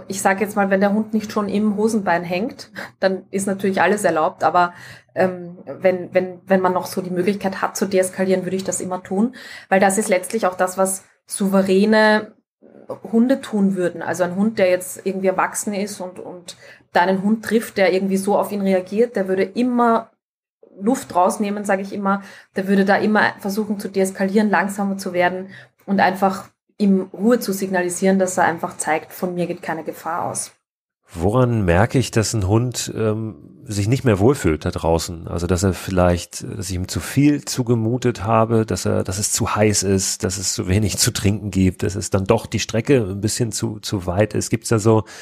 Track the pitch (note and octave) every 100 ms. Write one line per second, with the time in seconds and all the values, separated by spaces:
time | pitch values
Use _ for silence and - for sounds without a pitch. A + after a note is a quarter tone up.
0 | - F#3+ G3 F#3+ G3+ G#3 G3 G3 G3+ G#3+
1 | A3 A3 - G#3+ G3+ G#3 G#3+ G3+ A3 A3+
2 | F#3+ E3+ F3 F3+ B3+ - - - - _
3 | F#3+ F#3+ - G3 G3 F#3+ G3+ F#3 E3+ G#3
4 | F#3+ D#3+ E3+ - D#3 F3 F3 - - -
5 | _ - F#3 F3+ F3 F3 - F3+ F#3+ F3+
6 | F3 F#3 F#3 F3+ - F#3+ F#3 F3+ F3 G3
7 | F3 F3+ F#3 G3+ G3 G3 F#3 - F#3+ F#3
8 | F#3 - F#3+ F#3 F3+ F#3+ F#3+ - F3+ F3+
9 | - G3 A#3+ - - - - F#3+ G3 G3+
10 | G#3+ F3+ - A3+ F#3 F#3 F#3 F#3+ F#3+ -
11 | - _ _ - G3 G3 F#3+ F#3+ G#3+ G#3+
12 | G#3+ G#3+ G#3+ - _ _ - - - -
13 | - A3+ B3+ C4+ - G#3+ G3 F3+ F3 E3+
14 | - E3+ F3 F#3 A3 A3 F#3 F3+ - -
15 | G3 F#3 F#3 F#3 E3+ - G#3+ G3+ G3+ -
16 | F3+ F#3 - F3 F3 - - - _ F#3
17 | F3+ F#3+ G3+ A3 - A3 A3 - F#3 F#3
18 | F#3+ F#3+ G3+ F#3 F#3+ G3+ G3 F#3 F3+ G3+
19 | A#3+ G3+ F#3+ F#3 F#3+ A3 B3+ A#3+ A#3 A3+
20 | - _ _ _ _ _ _ F3+ G3+ C4
21 | - F3+ F#3+ G#3 G3+ G#3 G3+ F#3+ G3 G#3
22 | G3 G3 - - _ - F#3+ G3 G3 F#3+
23 | G#3+ G#3+ A#2 - G3+ G3+ G#3+ G3+ G3 G3
24 | F#3+ - F#3+ G#3+ G#3+ E3+ G3 G3+ G3 F#3+
25 | F#3+ F3 F3 F#3 F#3+ - - _ - G3
26 | F3 F#3+ G3 F#3+ - _ _ - G3+ F#3+
27 | F#3+ - A3 A#3+ G3+ F#3+ F#3+ F#3 F3+ F3
28 | F#3+ F#3+ F#3 F3+ D#3+ E3 E3+ - - D#3
29 | - - F#3 F3 F3 E3+ - D#3+ D#3+ -
30 | E3 F3 - - - _ _ _ _ _
31 | _ E2+ F2+ B2 A#2+ A2+ F#2 E2+ A2+ C#3
32 | - A#2 G2+ A2+ F#2 A2+ B2 A#2+ - -
33 | A2 A2 A2 D2 - - - G2+ G#2 C3
34 | B2+ F#2 A2 D3 F2 D#2 F2 E2+ E2 E2
35 | - E2+ F2 F2 F2 F2 F#2+ E2+ - F#2
36 | F2 F2 - - - G#2+ F#2+ F#2 F2+ F2+
37 | - C#3 D3 C#3+ - - A#2 A#2+ A2 A#2+
38 | B2 - G#2+ A2+ A2+ A2+ A2 F#2 G#2+ G2+
39 | G2+ F#2 F#2 - G#2+ G#2 G#2+ G2 F#2+ F#2+
40 | - - F#2+ G2 G2 - F#2 G2 G2+ -
41 | - - G2 G#2+ G#2 F2 F#2+ - G2+ F#2+
42 | F#2 G2 F#2+ A2+ - G2+ - A2+ A2+ C3+
43 | F#2+ G2 G#2 - A#2 - A2+ A2 - G2+
44 | F2+ F2+ G#2+ G#2+ - A#2+ - A2+ A2 A2
45 | - -